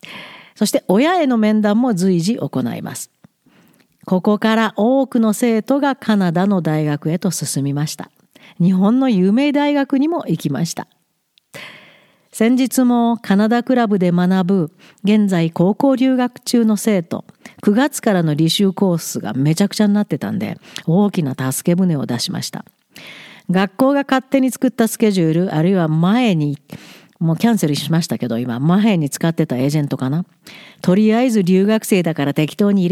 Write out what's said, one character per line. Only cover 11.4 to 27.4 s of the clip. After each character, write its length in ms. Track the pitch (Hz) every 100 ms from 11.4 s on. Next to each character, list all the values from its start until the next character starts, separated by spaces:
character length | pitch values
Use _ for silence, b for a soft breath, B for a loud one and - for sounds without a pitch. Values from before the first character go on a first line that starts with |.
| _ B B B B B B B B
先 240 | - 220 254
日 260 | 262 -
も 340 | 247 240 233 233
カ 180 | - 196
ナ 120 | 214
ダ 140 | 240
ク 120 | 240
ラ 120 | 254 226
ブ 120 | 202
で 120 | 180
学 340 | 175 180 190
ぶ、 260 | 180 196 151 - b b
現 240 | 196 214 208
在 220 | 180 165
高 240 | - 175
校 220 | 208 277 262
留 200 | 262 254
学 240 | 247 -
中 240 | - 240
の 120 | 226 208
生 260 | - 196
徒、 220 | 165 - - B B B
九 140 | -
月 260 | 208 294 -
か 140 | -
ら 80 | 185
の 100 | 165
履 160 | 151 160
修 240 | - 196
コ 220 | 175 196
ー 40 | 170
ス 220 | - -
が 140 | 101
め 200 | 123 143
ち 80 | 160
ゃ 60 | 202
く 60 |
ち 80 | -
ゃ 40 | 214
に 60 |
な 100 | 208
っ 20 | 202
て 120 | 147
た 120 | 104
ん 80 | 110
で、 200 | 107 - B B -
大 240 | 170 208
き 120 | 190
な 120 | 143
助 380 | 135 131 135 -
け 40 | 175
舟 180 | 185 151
を 100 | 120
出 120 | 120
し 140 | -
ま 80 | 120
し 100 | -
た。 140 | - - _ _ B B B B B -
学 260 | 185 196 -
校 160 | 262
が 120 | 277 269
勝 180 | 262 -
手 140 | 269
に 100 | 262
作 180 | - 262
っ 20 |
た 180 | - 226
ス 100 | -
ケ 140 | 220
ジ 100 | 190
ュ 80 | 165
ー 40 | 160 185
ル、 80 |
あ 80 | 156
る 80 | 165
い 40 |
は 140 | 196 160
前 460 | 156 175 233 240
に 240 | 165 147 139 _ B B B B B
も 140 | 165
う 20 |
キ 120 | 165